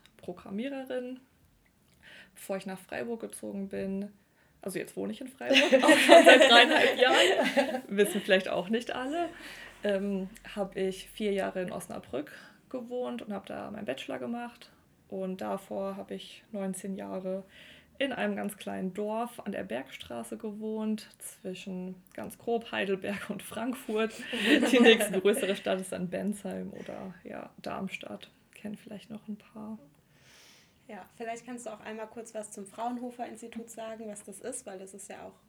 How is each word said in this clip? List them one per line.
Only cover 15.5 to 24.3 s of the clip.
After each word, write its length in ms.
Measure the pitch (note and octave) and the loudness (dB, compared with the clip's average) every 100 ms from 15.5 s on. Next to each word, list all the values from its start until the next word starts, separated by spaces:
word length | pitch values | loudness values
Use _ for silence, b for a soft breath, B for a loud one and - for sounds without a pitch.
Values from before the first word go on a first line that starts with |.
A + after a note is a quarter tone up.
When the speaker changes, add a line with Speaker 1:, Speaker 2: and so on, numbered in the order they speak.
| G3 - G#3 G3 G3 | -6 -6 -6 -6 -8
Speaker 1:
hab 120 | G3 | -10
ich 320 | F#3+ - - - | -12 -12 -18 -12
neunzehn 440 | G#3 F#3+ F#3+ G3+ F#3+ | -6 -6 -6 -8 -8
Jahre 480 | G3 F#3+ F#3 F#3+ F#3+ B B B B - | -6 -6 -4 -4 -6 B B B B -4
in 160 | - | -4
einem 220 | - G#3 G3+ | 0 -2 -2
ganz 200 | G3+ - | -4 -6
kleinen 360 | G3+ G3 F#3 | -8 -4 -4
Dorf 460 | F#3 G#3 A3 A#3+ - - | -4 -4 -2 -4 -8 -6
an 60 | |
der 120 | - | -6
Bergstraße 760 | F#3+ A#3 C#4 - - A#3 A3+ A3 | -4 -6 -8 -14 -10 -10 -8 -8
gewohnt, 680 | A3 G#3 A3 A3 A3 G#3+ - - | -10 -8 -6 -4 -2 -4 -6 -18
zwischen 760 | - - F#3+ F#3 F#3+ F#3 F#3 F#3 - | -18 -12 -10 -10 -8 -8 -8 -12 -16
ganz 240 | - G3 - | -12 -12 -10
grob 340 | - A#3 - | -2 -2 -2
Heidelberg 580 | A3 G3+ F#3+ - G3+ - | -2 0 -2 -2 -6 -6
und 140 | - | -10
Frankfurt. 680 | - A3 A#3+ B3 - G#3+ A3 - - | -8 -6 -6 -6 -4 0 -2 -4 -8